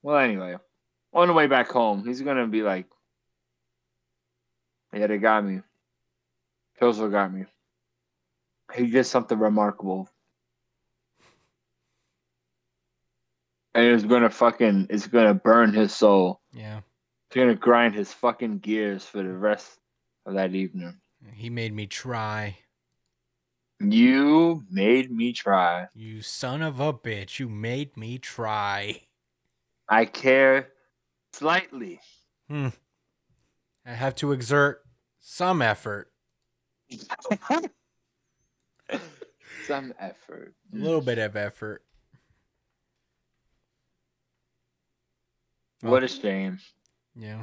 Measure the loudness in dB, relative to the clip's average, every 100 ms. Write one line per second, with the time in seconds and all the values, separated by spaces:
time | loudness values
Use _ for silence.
0 | 0 2 2 -2 -8 -12 _ _ _ _
1 | _ 2 4 4 4 2 2 0 0 -2
2 | -6 -8 -4 -2 0 -2 -2 -2 -6 _
3 | _ _ _ _ _ _ _ _ _ _
4 | _ _ _ _ _ _ _ _ _ -4
5 | -2 2 2 2 0 -8 -12 _ _ _
6 | _ _ _ _ _ _ _ _ 0 2
7 | -2 0 -2 -6 -14 _ _ _ _ _
8 | _ _ _ _ _ _ -16 -4 0 2
9 | 2 -2 -2 0 2 2 0 -2 -8 -8
10 | -10 _ _ _ _ _ _ _ _ _
11 | _ _ _ _ _ _ _ _ _ _
12 | _ _ _ _ _ _ _ _ _ _
13 | _ _ _ _ _ _ _ 4 6 6
14 | 4 4 4 4 2 4 2 2 0 -4
15 | 0 4 6 4 6 6 6 4 0 4
16 | 6 6 2 -4 _ -18 -16 -16 -18 _
17 | _ _ _ 2 2 4 4 6 4 0
18 | -8 -2 -2 -2 -8 -8 -4 -2 -2 -6
19 | -10 -8 -8 -2 -2 -2 -8 _ _ _
20 | _ _ -8 -4 -4 -4 -6 -8 -14 -18
21 | _ _ -20 -16 -12 -8 -8 -8 -10 -12
22 | -10 -8 -6 -6 -8 -12 _ _ _ _
23 | _ _ _ _ _ _ _ _ 0 4
24 | 6 6 4 4 4 0 -6 0 4 2
25 | 2 -4 -4 -4 0 2 2 -2 -8 -16
26 | -16 -14 -12 -8 -8 -6 -6 -4 -4 -4
27 | -8 -10 -10 -12 -10 -8 -8 -8 -10 -12
28 | -14 -14 -14 -8 -4 -4 -2 -4 -6 -10
29 | _ _ _ _ _ _ _ _ 2 2
30 | 2 0 2 6 6 4 0 _ _ _
31 | _ _ _ -6 -2 -2 -4 -14 -14 -16
32 | _ _ _ _ _ -8 -8 -10 _ _
33 | _ _ _ _ _ _ _ _ -18 -8
34 | -6 -4 -4 -4 0 2 2 -2 _ _
35 | _ _ -18 -4 0 2 2 0 -6 -10
36 | -12 _ _ _ _ _ _ _ _ -20
37 | -16 -14 -6 -6 -2 -4 -4 _ _ _
38 | _ _ _ _ _ _ _ _ -12 -12
39 | -12 _ -20 _ -20 -18 -8 -8 -8 -14
40 | -16 -16 _ -20 -20 _ _ -8 -2 -2
41 | -2 -4 -4 -6 -8 -10 -14 -14 _ _
42 | _ _ _ _ _ _ _ _ _ _
43 | _ _ _ _ _ _ _ _ _ _
44 | _ _ _ _ _ _ _ _ _ _
45 | _ _ _ _ _ _ _ _ 2 2
46 | 2 -4 -4 -4 -6 -8 _ _ _ _
47 | _ -20 -16 -16